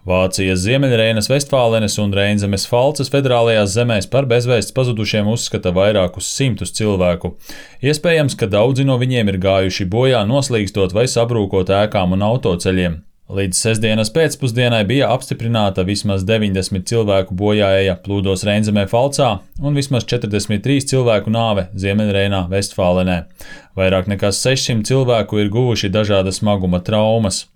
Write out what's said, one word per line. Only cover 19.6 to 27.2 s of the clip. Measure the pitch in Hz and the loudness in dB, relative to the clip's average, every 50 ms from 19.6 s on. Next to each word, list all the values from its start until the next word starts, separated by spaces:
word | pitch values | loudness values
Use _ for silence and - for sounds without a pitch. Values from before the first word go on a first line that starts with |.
un | 139 143 147 | -4 -2 0
vismaz | 143 139 139 139 120 110 - | 0 0 0 -2 -2 -2 -2
četrdesmit | - 120 - 107 101 104 101 - 113 101 101 | -4 -4 -2 -2 -2 -2 -2 -2 -4 -2 0
trīs | 127 139 139 135 - | 0 0 0 0 0
cilvēku | - 131 127 120 110 104 95 - 110 | 0 0 2 2 2 0 0 0 -2
nāve | 113 117 113 107 98 92 90 101 | 0 0 0 0 -2 -2 -4 -6
Ziemeļreinā | 98 95 98 98 104 107 104 98 98 98 101 101 98 92 87 | -4 -2 0 0 2 0 0 0 0 0 0 0 -2 -2 -2
Vestfālenē. | 92 98 98 - - - 98 90 90 92 90 92 90 87 82 - - _ - - - - - _ _ | -2 -2 -4 -4 -4 -2 0 2 2 2 2 0 0 -2 -4 -8 -16 _ -18 -18 -18 -20 -20 _ _
Vairāk | - 95 92 95 95 92 101 | -2 0 2 2 0 0 -2
nekā | 101 95 104 101 98 | -2 -2 -2 -2 -2
sešsimt | - - 127 131 131 - - 127 113 107 - | 0 0 0 0 0 0 -2 -2 -2 0 0
cilvēku | 127 135 135 120 120 113 104 - - 107 104 | 0 2 2 2 2 0 0 0 0 0 0
ir | 104 98 | 0 0
guvuši | 117 127 123 113 101 - 101 92 | 0 0 0 0 0 -2 0 0
dažāda | 107 107 101 104 98 95 95 95 | 0 0 2 2 2 2 0 -2
smaguma | - - 107 104 98 92 92 90 90 | -2 0 0 0 0 0 0 0 0
traumas. | 87 - 107 107 107 110 110 113 | 0 0 0 2 2 2 2 2